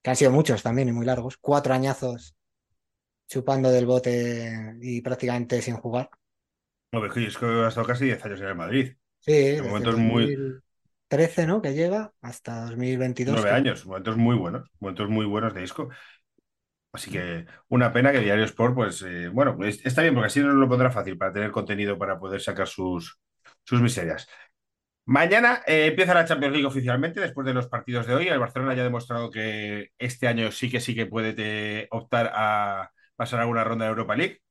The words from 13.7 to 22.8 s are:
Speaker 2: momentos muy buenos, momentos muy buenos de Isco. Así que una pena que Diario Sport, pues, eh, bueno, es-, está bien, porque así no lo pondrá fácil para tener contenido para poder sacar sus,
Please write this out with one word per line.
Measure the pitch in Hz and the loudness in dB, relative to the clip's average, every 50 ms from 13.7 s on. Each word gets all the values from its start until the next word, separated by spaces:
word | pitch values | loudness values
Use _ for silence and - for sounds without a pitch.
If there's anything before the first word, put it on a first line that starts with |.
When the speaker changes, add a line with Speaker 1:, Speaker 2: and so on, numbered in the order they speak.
| 92 - - | -2 -4 -10
Speaker 2:
momentos | 92 95 95 95 113 110 | -12 -12 -8 -6 -2 2
muy | 113 117 117 120 | 4 4 4 4
buenos, | 107 90 85 98 - - _ _ _ | 2 0 -2 -6 -8 -10 _ _ _
momentos | 101 98 90 90 107 101 | -8 -8 -6 -4 -4 -2
muy | 110 107 107 | 0 0 0
buenos | 101 101 107 113 113 92 | 0 -2 -2 -2 -4 -4
de | 92 90 | -6 -10
Isco. | 90 - - - 127 - - - - - _ _ _ _ _ _ _ _ _ _ _ _ _ _ _ | -10 -8 -10 -10 -10 -12 -18 -20 -20 -20 _ _ _ _ _ _ _ _ _ _ _ _ _ _ _
Así | - - - - | -16 -16 -12 -8
que | - 95 90 87 85 82 85 - - - _ | -8 -6 -6 -6 -8 -8 -10 -14 -20 -20 _
una | _ 123 123 123 117 - | _ 2 4 4 4 4
pena | 120 127 139 | 4 4 6
que | 143 127 | 4 4
Diario | 107 104 101 107 107 | 4 4 4 2 2
Sport, | 104 - - 113 123 127 | 0 0 0 2 2 2
pues, | 131 113 98 87 - 95 | 0 -2 -2 -2 -6 -10
eh, | 92 87 87 87 87 | -10 -8 -8 -8 -4
bueno, | 95 123 143 131 104 82 95 | 0 0 0 0 0 -2 -4
es-, | 107 104 - - | -4 -4 -4 -4
está | 131 127 156 | -2 0 2
bien, | 160 165 135 | 4 4 4
porque | 123 107 | 2 2
así | 107 - 139 | 2 2 2
no | 143 143 139 | 4 6 6
lo | 135 135 | 6 6
pondrá | 120 127 127 127 123 | 6 4 4 4 2
fácil | 120 107 92 95 92 85 | 2 0 -4 -6 -6 -4
para | 95 95 | -4 -4
tener | 87 101 107 107 | -2 -2 -4 -2
contenido | 104 113 98 - 104 101 104 101 101 87 | -2 -4 -4 -4 -4 -2 -2 -2 -2 -2
para | 98 98 95 85 | -2 -4 -4 -6
poder | 95 92 95 98 | -6 -8 -8 -6
sacar | - - 90 90 95 | -6 -6 -4 -4 -4
sus, | 92 - - | -4 -4 -6